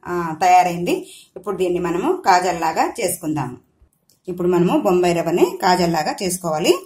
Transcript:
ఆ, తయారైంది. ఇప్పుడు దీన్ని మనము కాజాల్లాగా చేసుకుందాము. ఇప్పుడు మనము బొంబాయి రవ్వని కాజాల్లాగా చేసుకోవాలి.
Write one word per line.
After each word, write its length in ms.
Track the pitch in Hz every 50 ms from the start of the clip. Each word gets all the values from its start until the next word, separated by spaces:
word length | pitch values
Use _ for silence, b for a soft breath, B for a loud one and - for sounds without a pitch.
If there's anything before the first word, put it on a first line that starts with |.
| -
ఆ, 300 | - 175 175 170 165 160 156
తయారైంది. 540 | 190 180 180 180 180 180 175 175 175 208 320 381 B B B B B B B
ఇప్పుడు 200 | 180 - 208 196
దీన్ని 240 | 175 185 175 175 175
మనము 420 | 175 170 165 175 220 302 359 - -
కాజాల్లాగా 680 | 220 185 180 180 190 170 170 165 160 165 196 269 349 - -
చేసుకుందాము. 560 | 220 175 170 - - 156 156 151 131 123 123 123 _ _ _ _ _ _ _ _ _ _ _ _ _ -
ఇప్పుడు 200 | 180 180 180 175
మనము 320 | 185 175 175 180 262 311
బొంబాయి 340 | 233 208 185 180 180 175 170
రవ్వని 440 | 170 165 165 165 196 302 359 - - -
కాజాల్లాగా 540 | 185 180 175 180 170 170 160 151 196 302 - 208
చేసుకోవాలి. 500 | 180 180 180 - 170 156 151 175 269 370 539 -